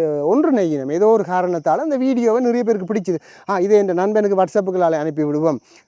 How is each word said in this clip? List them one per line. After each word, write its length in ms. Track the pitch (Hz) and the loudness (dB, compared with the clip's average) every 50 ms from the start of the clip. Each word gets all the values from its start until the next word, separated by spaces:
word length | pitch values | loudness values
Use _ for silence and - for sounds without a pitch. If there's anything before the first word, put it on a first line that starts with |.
| 165 | 0
ஒன்றிணையணும். 840 | 151 147 147 143 160 214 285 311 320 262 214 185 160 151 139 131 139 | 0 -2 0 0 2 2 2 2 2 2 2 0 0 -2 -4 -4 -4
ஏதோ 160 | 151 175 208 | -2 2 4
ஒரு 160 | 220 226 214 185 | 4 4 2 0
காரணத்தால 480 | 170 185 185 180 180 175 165 - 160 160 | -2 -2 -2 -2 -2 -2 -2 0 0 0
அந்த 220 | 220 311 320 285 | 0 0 -2 -2
வீடியோவை 460 | 247 254 269 262 240 233 220 220 247 254 | -2 0 0 0 0 0 2 0 2 0
நிறைய 200 | 240 233 240 240 | 0 0 0 0
பேருக்கு 300 | 226 220 196 185 170 214 | 0 -2 -2 -2 -4 -4
பிடிச்சிது. 240 | 202 175 190 170 156 - - - - - - | -4 -4 -4 -6 -6 -8 -14 -20 -16 -6 -4
"ஆ, 100 | 202 180 | -2 -2
இதை 180 | 180 202 214 | 2 4 4
என் 160 | 208 196 185 170 | 4 4 2 0
நண்பனுக்கு 500 | 180 190 208 214 214 208 202 196 190 190 | 0 0 0 0 0 0 2 2 2 0
WhatsApp-க்குள்ளால 480 | 180 - 208 185 190 185 180 175 165 | 2 0 -2 -2 -2 -2 0 0 0
அனுப்பி 320 | 160 151 151 160 147 151 151 | 0 0 -2 -4 -4 -2 -2
விடுவோம். 360 | 147 147 151 160 160 143 117 - _ _ - _ | -2 -2 0 0 0 -2 -4 -8 _ _ -20 _